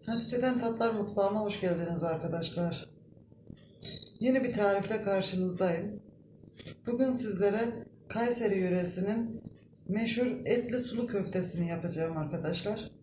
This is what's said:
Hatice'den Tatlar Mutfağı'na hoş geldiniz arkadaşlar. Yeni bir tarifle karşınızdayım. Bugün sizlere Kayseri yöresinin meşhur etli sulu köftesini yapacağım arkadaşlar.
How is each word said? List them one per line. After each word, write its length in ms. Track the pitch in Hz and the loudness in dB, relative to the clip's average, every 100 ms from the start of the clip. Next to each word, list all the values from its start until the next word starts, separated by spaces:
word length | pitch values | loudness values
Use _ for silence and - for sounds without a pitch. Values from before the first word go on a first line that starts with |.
| 240 | -4
Hatice'den 520 | 233 233 247 254 247 | -4 -2 0 0 2
Tatlar 340 | 233 226 226 | 0 0 0
Mutfağı'na 460 | 220 202 - 196 214 | 0 -2 2 2 2
hoş 220 | 208 202 | -2 -2
geldiniz 420 | 180 170 170 170 | 0 0 -2 -2
arkadaşlar. 840 | 165 156 165 165 - - 170 - - - - - - - - - - - - - - - | -2 -2 -4 -4 -4 -2 -2 -4 -10 -20 -20 -20 -20 -20 -20 -20 -20 -14 -12 -12 -14 -2
Yeni 240 | 240 262 | 2 2
bir 100 | 240 | 2
tarifle 480 | 202 202 196 196 220 | 2 2 2 0 -2
karşınızdayım. 1000 | 196 196 185 180 185 180 185 170 202 208 - - - - - - - - - | 0 0 0 0 -2 0 0 0 -4 -8 -14 -20 -20 -20 -20 -16 -14 -10 -6
Bugün 280 | 240 262 | 0 2
sizlere 760 | 247 214 185 202 214 233 226 - - - | 2 0 2 2 2 0 -4 -12 -20 -8
Kayseri 500 | 220 240 240 220 190 | -2 2 2 2 2
yöresinin 840 | 180 180 175 185 196 226 233 - - - - - - | 2 2 4 2 2 0 -2 -8 -12 -18 -20 -20 -4
meşhur 400 | 202 233 226 247 - - | 0 0 2 0 -2 0
etli 360 | 240 240 247 | 0 0 0
sulu 260 | 247 226 240 | 0 0 -2
köftesini 600 | 202 180 185 180 170 170 | -2 -2 6 6 6 -2
yapacağım 480 | 165 170 156 165 165 | -2 -4 -2 -2 -2
arkadaşlar. 760 | 151 165 151 - 202 214 - - | -4 -4 -2 -2 -2 -4 -6 -14